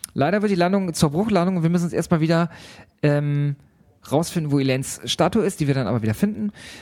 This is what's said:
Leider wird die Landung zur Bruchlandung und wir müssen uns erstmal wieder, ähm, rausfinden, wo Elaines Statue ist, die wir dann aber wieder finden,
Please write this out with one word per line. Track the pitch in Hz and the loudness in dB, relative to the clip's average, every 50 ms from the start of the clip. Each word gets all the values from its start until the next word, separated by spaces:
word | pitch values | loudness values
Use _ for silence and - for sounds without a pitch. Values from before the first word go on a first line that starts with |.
| - - - | -16 -8 -2
Leider | - 139 151 185 214 | 0 0 2 2 0
wird | 202 214 | 0 0
die | 202 | 2
Landung | 175 175 175 190 202 190 180 156 | 2 2 2 2 0 0 -2 0
zur | - 165 151 | 2 2 2
Bruchlandung | 139 165 208 226 208 180 170 185 190 180 | 2 0 0 2 2 2 2 2 0 0
und | 160 | 0
wir | 165 | 2
müssen | 175 180 170 | 2 2 0
uns | 170 - | 0 -2
erstmal | - 165 - 180 160 | -2 -2 0 0 2
wieder, | 156 160 170 165 170 170 - - - - - - - _ _ _ | 2 2 2 2 2 0 -4 -10 -20 -20 -20 -20 -20 _ _ _
ähm, | - 147 147 147 147 147 147 143 143 147 139 - - _ _ _ _ _ _ _ - - | 0 2 2 2 0 0 0 0 0 -2 -2 -4 -10 _ _ _ _ _ _ _ -10 -2
rausfinden, | 127 147 170 - - 175 156 147 | -2 -2 -2 -2 -4 -4 -2 0
wo | 139 143 | 0 0
Elaines | 135 135 131 131 131 - - - 78 | 2 2 0 -2 -4 -6 -10 -10 -8
Statue | 123 - - 160 170 - 226 202 | -6 -2 0 0 2 2 2 0
ist, | 202 190 - | 0 -2 -2
die | 151 | 0
wir | 139 139 | 0 0
dann | 135 131 98 | 0 0 0
aber | 117 120 107 | -2 0 0
wieder | 107 110 | -2 -2
finden, | - - 208 214 214 214 208 - - - - - - | 0 0 -2 -2 -2 -6 -6 -6 -8 -18 -20 -20 -20